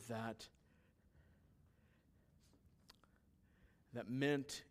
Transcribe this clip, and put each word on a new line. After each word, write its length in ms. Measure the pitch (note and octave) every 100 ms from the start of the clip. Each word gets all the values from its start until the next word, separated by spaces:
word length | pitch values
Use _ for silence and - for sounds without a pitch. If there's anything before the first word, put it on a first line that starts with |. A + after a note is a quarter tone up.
| A2
that, 380 | A2 A2+ A2 - - - - - - - - - - - - - - - - - - - - - - - - - - - - - - - - - - -
that 160 | A#2+ G#2
meant 540 | B2+ C#3 C#3+ C3+ - -